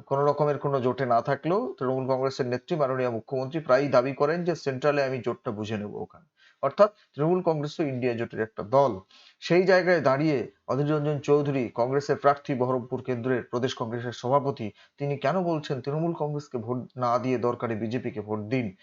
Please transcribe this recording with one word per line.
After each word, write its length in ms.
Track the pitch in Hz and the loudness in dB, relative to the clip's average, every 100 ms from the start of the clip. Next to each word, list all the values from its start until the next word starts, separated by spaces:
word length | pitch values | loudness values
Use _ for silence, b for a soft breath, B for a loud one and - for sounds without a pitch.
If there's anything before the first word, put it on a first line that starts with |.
| - | -4
কোনো 180 | 139 | 2
রকমের 340 | 143 143 147 135 | 2 2 0 0
কোনো 220 | 143 139 | 0 0
জোটে 260 | 120 120 127 | 0 0 2
না 140 | 120 | 2
থাকলেও 540 | - 139 156 196 254 - | 2 -2 0 -2 -2 -4
তৃণমূল 280 | 127 131 127 | -2 -2 0
কংগ্রেসের 400 | 131 131 131 123 | 0 0 -2 -2
নেত্রী 300 | 123 - 165 | -4 -4 -2
মাননীয় 340 | 135 131 123 | 0 0 -2
মুখ্যমন্ত্রী 500 | 113 - 131 131 160 | -2 -6 -6 -4 -6
প্রায়ই 280 | 151 131 143 | 2 4 6
দাবি 240 | 127 131 | 4 2
করেন 320 | 139 147 170 | 0 0 2
যে 100 | 175 | -2
সেন্ট্রালে 500 | 156 139 127 147 143 | -2 -2 0 2 2
আমি 140 | 131 131 | 0 -2
জোটটা 260 | 117 110 127 | -4 -4 -6
বুঝে 280 | 104 107 110 | -6 -4 -4
নেব 160 | 104 | -6
ওখানে। 300 | 107 101 82 _ b b b | -8 -12 -14 _ b b b
অর্থাৎ 320 | 135 - 208 b b | -4 4 4 b b
তৃণমূল 280 | - 156 185 | -2 0 2
কংগ্রেসও 400 | 170 156 147 - | 0 -2 -4 -4
ইন্ডিয়া 320 | 151 127 123 | -4 0 -2
জোটের 260 | 117 113 - | -2 -4 -4
একটা 220 | 110 - | -6 -6
দল। 380 | 95 135 139 95 - B B B | 2 4 4 0 -10 B B B
সেই 220 | - 170 | 2 4
জায়গায় 380 | 185 185 175 170 | 6 4 4 4
দাঁড়িয়ে 500 | 131 131 156 135 98 - - | 4 2 2 0 -2 -10 -4
অধীর 220 | 127 147 | -2 0
রঞ্জন 280 | 151 147 147 | 0 0 -2
চৌধুরী, 520 | 147 147 143 139 110 | 4 4 4 -2 -2
কংগ্রেসের 420 | - 123 139 143 139 | 0 0 0 0 2
প্রার্থী, 380 | 139 139 - | 2 2 -2
বহরমপুর 480 | 131 123 127 117 127 | -2 0 -2 -4 -8
কেন্দ্রের 400 | - 123 123 123 | -4 -4 0 -2
প্রদেশ 320 | - 123 123 | -2 -2 -2
কংগ্রেসের 380 | - 117 120 120 | -4 -6 -6 -6
সভাপতি, 580 | 110 123 139 135 - 107 b b _ | -6 0 2 0 -4 -8 b b _
তিনি 180 | 143 143 | -4 -2
কেন 260 | 135 180 | 0 0
বলছেন 380 | 175 156 151 135 | 0 -2 -4 -6
তৃণমূল 320 | 131 151 170 | -4 -2 -2
কংগ্রেসকে 460 | 165 147 147 143 123 | -2 -4 -4 -6 -8
ভোট 400 | 110 123 110 127 | -4 -6 -6 -4
না 200 | 120 120 | 0 0
দিয়ে 200 | 127 123 | 0 0
দরকারে 360 | 120 117 117 | 0 0 -4
বিজেপিকে 460 | 110 110 120 120 107 | -4 -2 -4 -4 -8
ভোট 180 | 101 107 | -6 -6
দিন, 380 | 104 131 110 - | -2 -2 -2 -8